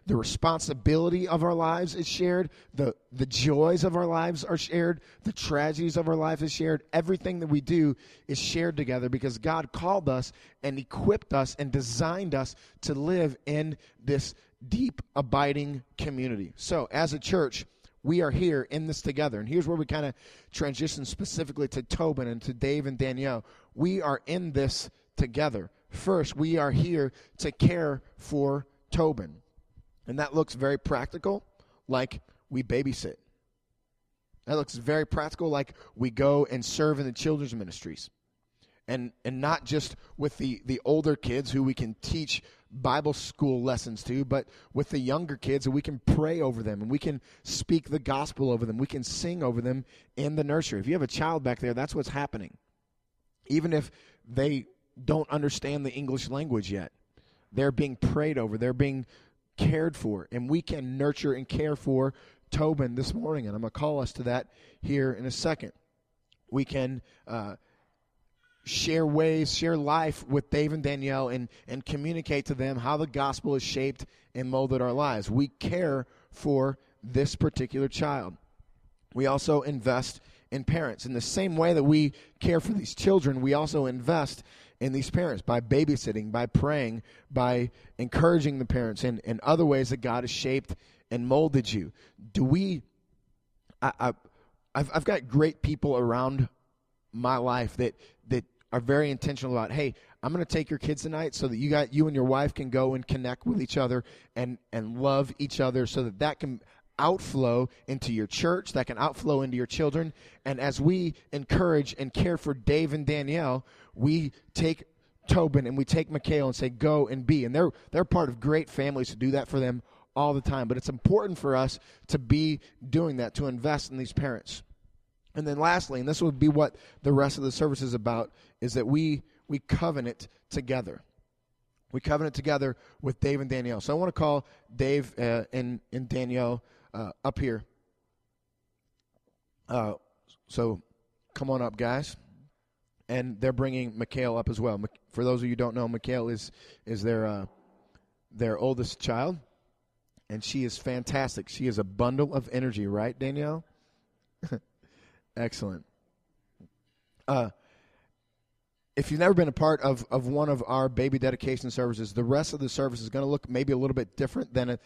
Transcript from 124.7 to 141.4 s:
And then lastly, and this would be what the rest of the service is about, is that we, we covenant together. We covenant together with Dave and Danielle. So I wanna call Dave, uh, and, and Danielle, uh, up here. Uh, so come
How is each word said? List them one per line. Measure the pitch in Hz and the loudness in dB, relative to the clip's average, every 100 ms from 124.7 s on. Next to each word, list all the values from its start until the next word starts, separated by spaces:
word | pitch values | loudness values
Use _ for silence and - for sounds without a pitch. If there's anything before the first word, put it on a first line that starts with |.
| - _ _ _ _ _ 151 | -20 _ _ _ _ _ -6
And | 151 | -4
then | 143 | 2
lastly, | 165 180 - 127 | 2 2 0 -4
and | 135 | -2
this | 156 | 2
would | 170 131 | 2 4
be | 151 | 6
what | 147 143 - - - | 6 4 0 -20 -4
the | 139 | 4
rest | 139 139 139 | 4 4 2
of | |
the | 135 | -2
service | - 151 131 | 0 0 0
is | 131 | -2
about, | 120 110 117 110 _ _ - | -2 0 0 -2 _ _ -6
is | 120 | -4
that | 123 113 | 0 2
we, | 147 160 143 - _ - | 2 2 0 -6 _ -6
we | 143 | -6
covenant | - - 170 143 120 - - _ - | -2 0 0 -2 -4 -8 -14 _ -10
together. | 147 127 127 90 - _ _ _ _ _ _ _ _ _ | -6 -2 -4 -4 -12 _ _ _ _ _ _ _ _ _
We | 131 | -6
covenant | 156 151 156 139 | 0 0 0 -2
together | 143 143 135 120 - - | 0 0 0 -4 -12 -8
with | 135 - | -6 0
Dave | 143 139 | 0 0
and | 135 | -2
Danielle. | 127 120 110 | -4 -4 -4
So | - | -2
I | 156 | 0
wanna | 180 | 0
call | - 151 143 - _ _ 123 | 0 2 0 -2 _ _ -2
Dave, | 135 143 123 - | 2 2 0 -2
uh, | 120 117 - | 0 0 -2
and, | 127 123 120 - | -4 -4 -6 -8
and | 127 127 | -8 -4
Danielle, | 127 123 123 120 120 - _ _ | -4 -2 0 0 -2 -8 _ _
uh, | 104 104 - | -10 -10 -6
up | - - | -6 -2
here. | 131 113 - _ _ _ _ _ _ _ _ _ _ _ _ _ _ _ _ _ _ _ - | -2 -4 -6 _ _ _ _ _ _ _ _ _ _ _ _ _ _ _ _ _ _ _ -6
Uh, | 120 107 - _ _ _ _ - | -4 -2 -6 _ _ _ _ -10
so | - 117 95 - _ _ _ _ | -2 -2 -2 -10 _ _ _ _
come | - | -8